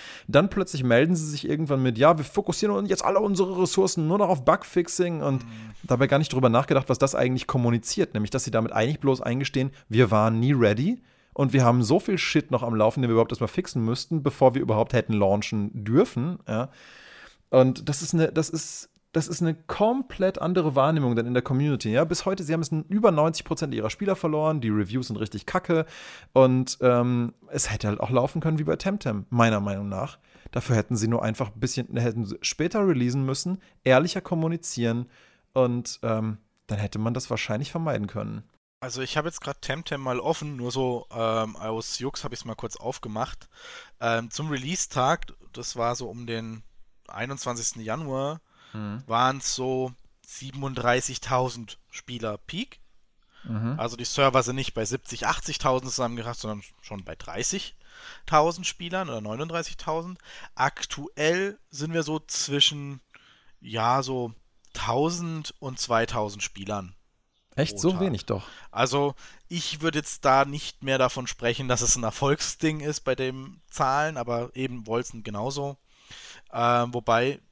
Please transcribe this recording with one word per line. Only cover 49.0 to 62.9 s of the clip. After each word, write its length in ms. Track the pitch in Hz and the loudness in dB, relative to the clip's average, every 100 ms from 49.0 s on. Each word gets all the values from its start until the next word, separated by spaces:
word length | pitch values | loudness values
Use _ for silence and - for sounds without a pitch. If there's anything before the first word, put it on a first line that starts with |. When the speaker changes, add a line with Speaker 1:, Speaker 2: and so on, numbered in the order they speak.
| 135 | -4
Speaker 2:
waren's 480 | 113 127 139 - - | 2 2 0 -4 -4
so 380 | 127 127 127 123 - _ - | -2 -2 -4 -8 -20 _ -20
siebenunddreißigtausend 1500 | - 135 135 135 123 117 123 - 127 - 131 127 120 110 - _ | -16 -12 -6 -6 0 2 2 2 -6 -2 0 0 -4 -12 -18 _
Spieler 480 | - - 120 110 104 - | -18 -12 -8 -6 -6 -8
Peak. 360 | 170 262 - - _ _ _ _ _ | -8 -8 -10 -20 _ _ _ _ _
Speaker 1:
Mhm. 320 | - 110 113 147 | -8 -4 -4 -4
Speaker 2:
Also 180 | 113 117 | -4 -6
die 80 | |
Server 400 | 120 - 139 131 | -6 2 4 4
sind 140 | 120 131 | 0 -2
nicht 160 | 131 | -4
bei 100 | - | -4
siebzig, 440 | 107 127 - 120 104 | -4 -6 -8 -6 -4
achtzigtausend 640 | 160 - 147 135 127 127 | -2 -4 -4 0 0 -2
zusammengekracht, 480 | 127 123 120 113 120 | -4 -4 -4 -8 -8
sondern 220 | 110 104 - _ | -8 -10 -12 _
schon 240 | - 101 92 | -14 -14 -12
bei 100 | 82 | -14
dreißigtausend 1500 | - 95 - 190 - - - - - - - 156 156 170 180 | -12 -6 -4 -4 -8 -14 -20 -20 -20 -18 2 4 4 0 -6
Spielern 400 | - 170 185 175 | -8 -8 -6 -6
oder 140 | 117 | -6
neununddreißigtausend. 960 | 104 113 165 165 160 - - 160 175 180 - - - - | -8 -8 -6 -6 -6 -8 -4 -4 -6 -14 -18 -20 -18 -2
Aktuell 1000 | 135 - - - 143 - 151 175 196 208 _ | 0 0 -10 -10 -12 -2 2 2 0 -6 _
sind 240 | 139 156 | -8 -4
wir 100 | 165 | -2
so 160 | 151 156 | -2 -4
zwischen, 800 | - - - 143 - 147 143 | -4 -6 -2 2 2 0 -8